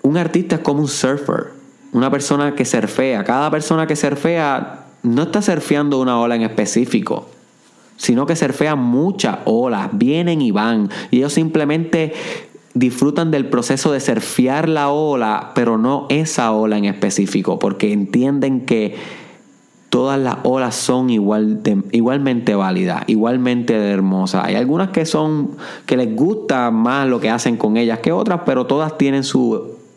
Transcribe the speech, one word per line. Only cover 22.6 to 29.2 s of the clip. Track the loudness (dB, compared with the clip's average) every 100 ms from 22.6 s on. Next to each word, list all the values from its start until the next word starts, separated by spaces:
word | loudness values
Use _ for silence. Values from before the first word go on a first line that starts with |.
| 0 0 0 -2 0
igualmente | 2 2 2 0 0 0
hermosas. | 0 0 2 2 0 0 -2
Hay | 0
algunas | 0 0 0 0
que | -2
son, | 0 0 0 0 -4 -6 -16 -16
que | -2 0
les | 0
gusta | 0 0 0 -2 0 2
más | 2 2 2 0
lo | 0
que | 0
hacen | 0 -2 0
con | 0
ellas | 2 0 0
que | 0
otras, | 0 0 0
pero | 0 0 0
todas | 0 0 0
tienen | 0 0